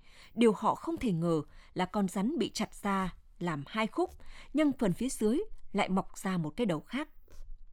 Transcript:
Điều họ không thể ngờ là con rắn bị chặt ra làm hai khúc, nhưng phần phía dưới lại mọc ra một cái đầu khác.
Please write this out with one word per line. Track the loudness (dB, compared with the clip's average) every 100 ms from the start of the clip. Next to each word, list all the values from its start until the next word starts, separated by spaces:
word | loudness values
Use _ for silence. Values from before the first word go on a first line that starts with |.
| -20 -20 -6
Điều | 4 6
họ | 6 2 2
không | 0 0
thể | 2
ngờ | 2 2 2 0 -10 -8
là | -2 0
con | 2 0
rắn | 2 0 0
bị | 0
chặt | -2 -4 -4
ra | 0 0 0 -4 -16 -6
làm | -4 -4 -4
hai | -2 -2
khúc, | 0 -2 -4 -14 -14 -4
nhưng | 2 2
phần | 4 2
phía | 2 -2
dưới | 2 2 2 0 -6 -4
lại | 0 2
mọc | 2 0 -4
ra | -2 0
một | -2
cái | 0 0
đầu | 0
khác. | -2 -6 -6 -10 -16 -12 -10 -12 -14